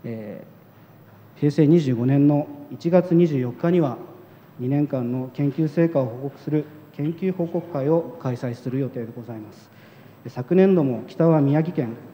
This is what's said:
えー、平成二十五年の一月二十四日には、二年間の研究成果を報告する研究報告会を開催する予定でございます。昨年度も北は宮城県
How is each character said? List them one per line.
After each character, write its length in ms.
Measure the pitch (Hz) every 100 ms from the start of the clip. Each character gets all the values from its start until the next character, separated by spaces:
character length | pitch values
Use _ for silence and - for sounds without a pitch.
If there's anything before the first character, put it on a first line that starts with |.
え 420 | - 113 104 90 - - - - - - - - - -
ー、 40 |
平 120 | 147
成 160 | 147 147
二 140 | 170
十 140 | 143 117
五 100 | 123
年 220 | 139 143
の 200 | 147 147 - -
一 180 | 127 170
月 240 | 180 180
二 140 | 170 170
十 120 | 139
四 120 | 123
日 200 | 123 170
に 100 | 175
は、 160 | 147 113 - - - - - -
二 100 | 123
年 180 | 143 147
間 240 | 135 120
の 180 | 127 131
研 180 | - 143
究 160 | 131 156
成 220 | 151 165
果 100 | 156
を 60 | 127
報 240 | 120 139
告 100 | -
す 100 | -
る 160 | 151 147 - - -
研 180 | 147
究 180 | 170 190
報 140 | 185 170
告 200 | 175 165
会 180 | 143 135
を 280 | 165 165 -
開 140 | 131 120
催 200 | 127 120
す 140 | 131
る 100 | 131
予 100 | 131
定 160 | 123 113
で 60 | 123
ご 60 |
ざ 120 | 113 113
い 40 |
ま 140 | 104
す。 160 | - - - - - - - -
昨 280 | - 127 180
年 200 | 190 185
度 80 |
も 200 | 139 113 -
北 200 | - 165
は 140 | 156
宮 200 | 139 147
城 120 | 160
県 220 | 175 117 113 -